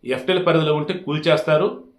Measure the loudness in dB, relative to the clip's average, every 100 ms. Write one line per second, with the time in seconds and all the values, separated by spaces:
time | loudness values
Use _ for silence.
0 | -6 -4 0 0 2 2 2 0 -2 -6
1 | -4 -2 2 2 2 2 0 -4 -18